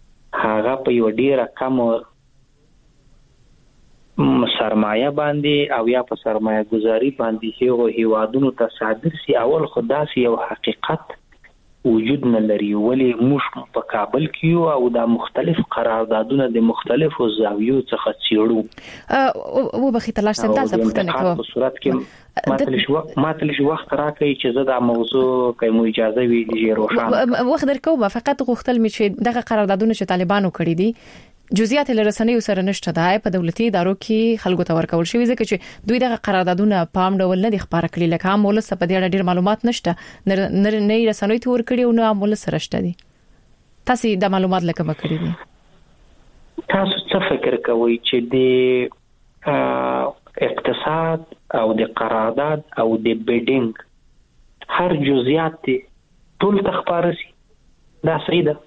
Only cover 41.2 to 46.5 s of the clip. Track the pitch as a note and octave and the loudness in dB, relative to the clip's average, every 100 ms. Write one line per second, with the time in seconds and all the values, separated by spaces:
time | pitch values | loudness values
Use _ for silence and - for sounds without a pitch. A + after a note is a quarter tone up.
41.2 | G3+ A3+ B3 B3 A#3 B3 B3 A3+ A3 G#3+ | 0 0 0 0 0 0 2 4 2 2
42.2 | G#3 G#3+ - D#3 - - F3+ F3 _ _ | 0 -2 -2 -4 -4 -4 -4 -6 _ _
43.2 | _ _ _ _ _ _ - B3 A#3 G3 | _ _ _ _ _ _ -2 0 0 0
44.2 | G3 F#3+ F#3+ F#3 F3 E3 D#3 D#3 D#3+ D#3+ | 2 2 2 0 -2 -2 -4 -4 -4 -4
45.2 | E3 E3+ - _ _ _ _ _ _ - | -4 -6 -12 _ _ _ _ _ _ -20
46.2 | _ - - | _ -20 -20